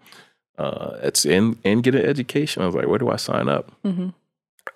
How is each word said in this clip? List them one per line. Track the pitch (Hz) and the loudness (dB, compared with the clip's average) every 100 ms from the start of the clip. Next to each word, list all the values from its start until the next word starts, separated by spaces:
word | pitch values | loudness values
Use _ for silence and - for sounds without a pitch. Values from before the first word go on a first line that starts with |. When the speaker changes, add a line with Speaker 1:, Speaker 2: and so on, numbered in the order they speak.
| - - - _ _ - | -20 -20 -20 _ _ -8
Speaker 1:
uh, | 71 - 69 - | -6 -6 -10 -4
it's, | 67 - 73 | -2 0 2
and, | 90 113 113 95 | 4 4 2 2
and | 110 | 2
get | 123 131 | 4 2
an | - | 2
education." | 143 120 143 147 - | 0 -2 -2 -2 -2
I | 90 | -2
was | 87 | 0
like, | 69 | 0
"Where | 104 | 0
do | 120 | 0
I | - | -2
sign | - - - | -2 -2 0
up?" | 71 - _ | -2 -4 _
Speaker 2:
Mm-hmm. | 202 180 180 - _ _ _ _ - | -4 -4 -6 -10 _ _ _ _ -18